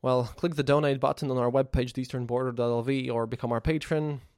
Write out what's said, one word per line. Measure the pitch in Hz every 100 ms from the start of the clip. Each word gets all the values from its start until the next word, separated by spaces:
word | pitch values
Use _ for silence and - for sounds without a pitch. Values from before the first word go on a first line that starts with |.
well, | 127 127 120 -
click | 175
the | 151
donate | 135 143 151 139
button | 139 131 143
on | 127
our | 123
webpage, | 135 135 135 127
the | -
eastern | 127 131
border | 120 123 131
dot | 120 120
L | 117
V, | 120 135 127
or | 117 113
become | 117 120
our | 117
patron. | - 160 - 156 151 143 -